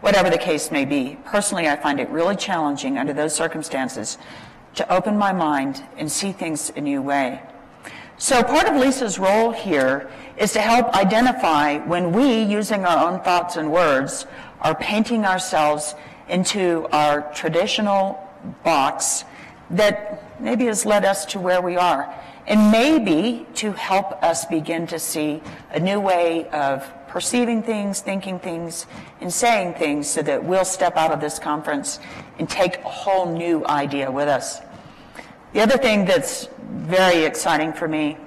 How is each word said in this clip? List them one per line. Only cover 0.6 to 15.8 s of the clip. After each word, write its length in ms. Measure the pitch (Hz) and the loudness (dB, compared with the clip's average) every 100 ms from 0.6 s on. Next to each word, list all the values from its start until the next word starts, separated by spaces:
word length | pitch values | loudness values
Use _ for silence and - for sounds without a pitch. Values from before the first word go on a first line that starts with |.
| - | 0
may 140 | 151 | -2
be. 320 | 135 143 131 147 | 0 0 -2 -6
Personally, 440 | - 208 202 190 160 | -2 -2 0 0 0
I 80 | 143 | 0
find 240 | 151 143 | 0 -2
it 80 | 120 | -2
really 260 | 156 170 196 | 0 0 0
challenging 640 | - 180 151 139 135 135 | -2 -2 0 -2 -4 -2
under 140 | 139 | -2
those 220 | 143 151 | -2 -2
circumstances 840 | 156 165 160 151 135 131 120 110 - - - - - - | 0 -4 -4 -6 -4 -6 -6 -10 -10 -14 -20 -20 -20 -16
to 180 | - - | -6 0
open 240 | 180 185 208 | 0 2 0
my 160 | 202 | 2
mind 500 | 185 160 147 135 135 - - | 0 0 0 -2 -6 -12 -10
and 140 | 156 | -6
see 220 | - 196 | -4 -4
things 400 | 185 170 151 - - | -6 -6 -6 -6 -6
a 40 | |
new 200 | 143 139 | -4 -4
way. 400 | 135 143 131 127 - - - - - - - - | -2 0 -2 -4 -14 -20 -20 -20 -20 -20 -20 -8
So 240 | - 254 | 0 2
part 240 | 233 294 370 | 4 4 4
of 100 | 285 | 4
Lisa's 420 | 262 262 233 185 | 4 2 -2 0
role 340 | 190 202 233 | 2 4 2
here 580 | 226 202 151 131 139 - - - - | 0 -2 2 2 0 -4 -16 -18 -4
is 160 | 208 | -2
to 60 | 214 | 0
help 340 | 208 233 240 | 2 4 4
identify 840 | 190 190 220 247 247 180 151 147 147 | 4 4 4 4 2 2 4 2 0
when 340 | 151 175 175 | -2 -2 0
we, 300 | 180 277 220 | 2 4 4
using 420 | 214 208 214 208 | 2 0 0 0
our 260 | 185 165 160 | 2 4 2
own 100 | 180 | 0
thoughts 360 | 185 175 170 170 | 2 2 0 -4
and 140 | 156 | 0
words, 560 | 160 170 135 139 - - - - - | 4 4 4 0 -6 -12 -16 -20 -4
are 140 | - | -2
painting 500 | 156 - 208 214 233 | -2 -2 0 0 0
ourselves 680 | 208 185 180 165 151 151 | 0 0 0 2 2 2